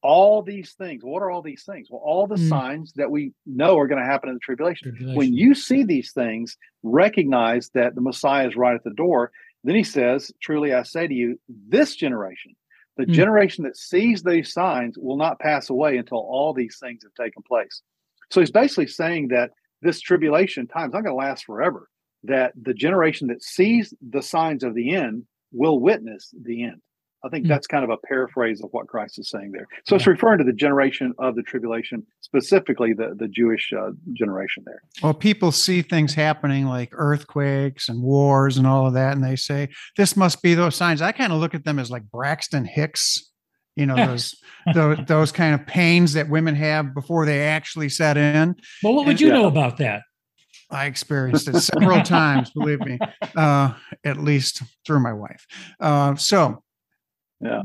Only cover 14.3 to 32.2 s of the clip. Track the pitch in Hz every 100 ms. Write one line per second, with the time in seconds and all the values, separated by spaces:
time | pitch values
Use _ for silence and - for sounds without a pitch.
14.3 | 170 - - 185 131 120 - 131 139 156
15.3 | - 151 147 - 127 151 127 117 120 107
16.3 | 131 151 131 117 - 131 117 107 - 117
17.3 | 110 - 120 101 - _ _ _ _ _
18.3 | 190 156 196 277 - 139 - 165 170 139
19.3 | 123 120 _ _ _ 165 156 - 180 151
20.3 | 151 190 - 123 165 151 185 208 131 139
21.3 | 131 - 107 165 110 - _ _ _ 104
22.3 | 131 127 131 120 107 147 190 160 - 131
23.3 | 120 - - 196 233 208 - 123 139 -
24.3 | 165 160 143 127 113 120 185 127 110 120
25.3 | _ _ 120 156 143 147 214 113 101 -
26.3 | - 120 117 117 - _ _ _ _ 131
27.3 | 160 165 143 - 147 123 110 - 131 127
28.3 | - 113 101 104 120 - 117 107 - -
29.3 | 110 101 95 - - - 196 208 175 226
30.3 | 202 127 110 147 139 135 - 127 120 131
31.3 | 117 117 127 117 113 113 113 107 _